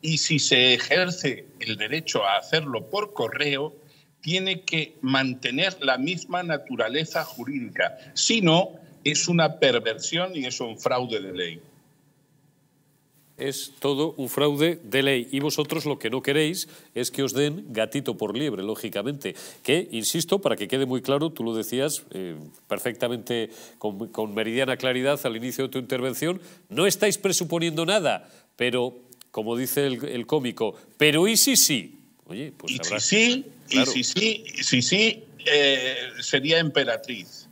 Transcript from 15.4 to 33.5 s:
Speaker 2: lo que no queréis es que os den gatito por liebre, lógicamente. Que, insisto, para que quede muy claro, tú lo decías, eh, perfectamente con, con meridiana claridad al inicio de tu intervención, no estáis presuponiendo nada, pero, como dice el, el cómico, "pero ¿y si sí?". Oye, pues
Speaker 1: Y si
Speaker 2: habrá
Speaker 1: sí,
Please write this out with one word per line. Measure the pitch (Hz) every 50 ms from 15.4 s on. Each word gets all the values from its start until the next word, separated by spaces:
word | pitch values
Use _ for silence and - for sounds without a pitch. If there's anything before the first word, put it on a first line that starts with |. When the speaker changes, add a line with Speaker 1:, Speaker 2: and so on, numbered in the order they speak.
| 143 151 - - 151 143 156 165 139
Speaker 2:
lo | 147 135 -
que | - 113
no | 113 131 -
queréis | - 139 151 156 151 175 190 - - - - - - _
es | 120 123 -
que | - -
os | 139 123 -
den | 131 143 147 147 180 214 190
gatito | - 110 110 107 - 147 123 - - 87
por | 107 101 101
liebre, | 120 151 147 110 95 95
lógicamente. | 104 110 - - 107 85 98 101 127 147 143 - 101 82 - - - - -
Que, | _ - 135 170 - -
insisto, | - 113 104 - - 170 160 - 190 202
para | 190 131 113
que | - 104 90
quede | - 131 139 123
muy | 127 127 -
claro, | - 135 143 151 165
tú | 160 - 117
lo | 113 113
decías, | 110 104 - 120 127 135 151 151 - - -
eh, | - 95 95 90 82 76 76 78 _ - _ _
perfectamente | 107 98 - 127 113 - - 120 123 117 107 - 120 117 113 104 - - - - - _
con, | - 107 101 98 113 107
con | - - 110 107 101
meridiana | 107 110 110 113 123 135 127 127
claridad | 123 - 131 127 127 127 135 147 143 -
al | 131 113 113
inicio | 117 127 120 - 135
de | 131
tu | - -
intervención, | - - 135 123 123 131 120 - 147 160 180 190 - - - - _ _
no | 196 131 175 202
estáis | - - 214 208 190 -
presuponiendo | - 196 180 - 185 151 170 170 165 170 156 156 165
nada, | 165 202 214 175 139 107 90 - - - - _ _ _
pero, | - 123 123 117 127 120 127 123 - - _ - _ - _
como | - - 107 110 117
dice | 120 131 123 - 143 143
el, | 139 127 117 127
el | - - 120 113
cómico, | - 151 156 131 123 - - 113 107 - - - - - _
"pero | 147 151 147 156 175 214
¿y | 226 208
si | - 285 262
sí?". | - - - 156 117 85 67 - - - _ _ _ _
Oye, | - 85 107 147 151 - -
pues | - - 131
Speaker 1:
Y | 131
si | - -
Speaker 2:
habrá | 202 107
Speaker 1:
sí, | - - 196 214 226 240 247 262 277 -